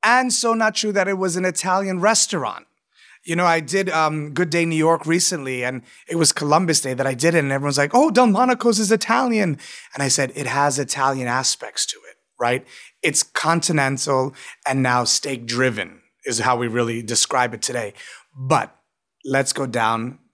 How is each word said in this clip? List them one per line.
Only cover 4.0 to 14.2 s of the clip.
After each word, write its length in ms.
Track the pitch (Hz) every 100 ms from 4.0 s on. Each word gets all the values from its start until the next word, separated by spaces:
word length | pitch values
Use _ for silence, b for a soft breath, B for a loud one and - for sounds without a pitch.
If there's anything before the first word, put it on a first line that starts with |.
| 156 156 151
Good 160 | 143 175
Day 160 | 170 170
New 100 | 160
York 300 | 156 165 151
recently, 580 | 170 - 170 135 127
and 160 | 123 127 B B B
it 80 | 165
was 140 | 156
Columbus 520 | - 147 156 180 151
Day 100 | 135
that 140 | 127 135
I 80 |
did 200 | 127 156
it, 40 | 165
and 120 | 139
everyone's 280 | 139 143 139
like, 160 | 143
"Oh, 160 | 240 311
Delmonico's 680 | 233 254 196 254 247 240 208
is 140 | 202
Italian." 680 | 214 - 240 262 220 190 143 B B B
And 80 | 139
I 60 | 139
said, 220 | 127 135
"It 120 | - 131
has 320 | 135 143 135
Italian 480 | 135 143 135 135 123
aspects 600 | 127 131 - 113 - -
to 100 | - -
it, 60 | - _ _
right? 280 | 120 127 - B B _
It's 200 | 165 143
continental 1120 | - - 151 170 - 156 135 131 - 135